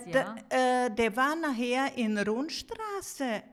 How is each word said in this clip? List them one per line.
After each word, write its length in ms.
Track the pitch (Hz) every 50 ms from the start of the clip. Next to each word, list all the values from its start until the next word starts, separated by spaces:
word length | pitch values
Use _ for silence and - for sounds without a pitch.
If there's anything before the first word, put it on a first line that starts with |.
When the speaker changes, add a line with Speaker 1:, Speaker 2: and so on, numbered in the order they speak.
| 240 -
Speaker 1:
da, 240 | 170 262 262 196 220 226 - -
Speaker 2:
ja. 360 | - 262 254 254 254 247 247
Speaker 1:
äh, 40 | 247
der 240 | 208 220 233 226 202
war 200 | 240 262 285 311
nachher 580 | 330 330 302 262 220 247 240 240 254 269 277 269
in 200 | - 233 214 214 208
Rundstraße, 1200 | 202 208 214 233 277 330 - - - - 453 453 440 427 403 392 359 - - - 277 254 220 196 - -